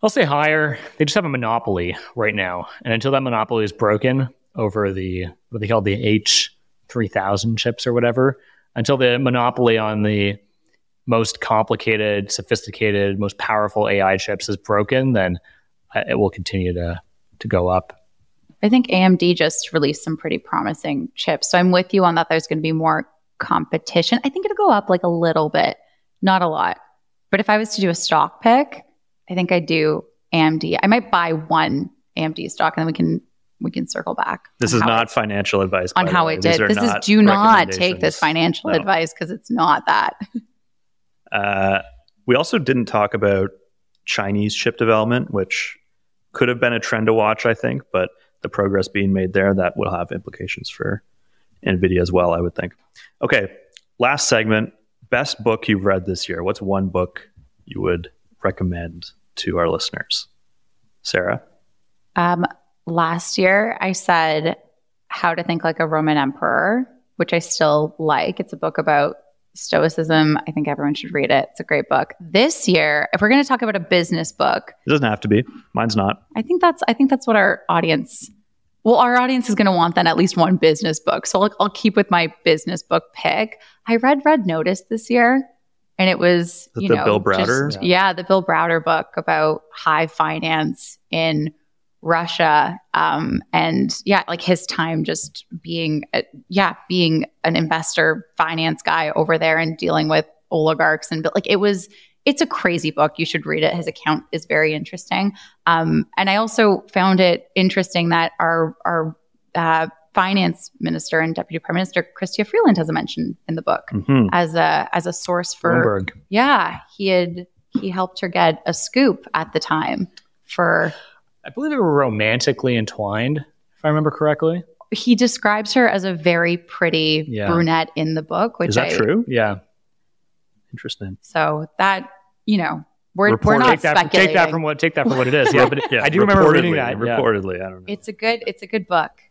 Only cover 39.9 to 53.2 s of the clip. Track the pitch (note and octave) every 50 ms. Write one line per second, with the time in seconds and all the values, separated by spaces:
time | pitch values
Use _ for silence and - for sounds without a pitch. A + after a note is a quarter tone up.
39.9 | - - - - - - G#3 - _ A#3 - _ _ _ _ _ _ _ _ _
40.9 | _ _ _ _ _ _ _ - - G#2 G2+ G2+ G2+ G2 G2 G2 G2 F#2+ - -
41.9 | - - _ _ _ _ _ - B2 B2+ D#3+ - - A3 D3 B2+ C3+ B2 A#2 -
42.9 | - A2 G#2 G#2 - G#2+ G#2 G2+ G2 F#2+ F#2+ G2 - _ _ _ _ _ _ _
43.9 | _ _ _ - - - G#2 G2 G2+ G2+ G#2 G#2+ G#2 - - A#2+ A2+ - A#2+ A2+
44.9 | A2+ A2 G#2+ A2+ A#2+ B2 C3 - - G2+ F#2+ - - - - - - _ _ _
45.9 | _ _ _ _ _ _ _ _ _ - C3 B2 B2 A#2 B2 A#2+ A#2+ A#2 - -
46.9 | - A2+ A2 A2 A2+ A2+ G#2+ G#2+ A2 A2 - A#2 A2+ - - B2 A#2+ C#3 - _
47.9 | - F#2 F#2 F#2 - _ _ _ _ _ _ G2+ - - G2+ G2 G2 G2+ F#2 -
48.9 | - G#2 G2+ G2 G2 F#2+ F#2 F#2 F#2 G2 F#2+ G2 G2 G2 F#2 F2 - - G#2 -
49.9 | - F2 F2 - - F#2 - - - - - F#2 - - - - - - - G2+
50.9 | G2 G2 _ _ _ _ _ _ _ _ _ _ _ _ - - G2 F2+ F#2 F#2
51.9 | F#2 F2+ F2 F2 F#2 F2+ F2 F2 E2+ E2+ F2 F2 - - F2+ F2+ - _ _ _
52.9 | _ - - - _ _